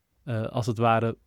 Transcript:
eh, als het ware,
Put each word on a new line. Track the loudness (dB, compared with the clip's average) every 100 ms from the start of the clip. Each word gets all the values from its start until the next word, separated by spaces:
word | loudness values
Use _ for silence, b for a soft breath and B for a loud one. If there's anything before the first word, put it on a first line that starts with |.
| _ _
eh, | -6 -4
als | -4 -4 -2
het | 2
ware, | 4 4 0 -4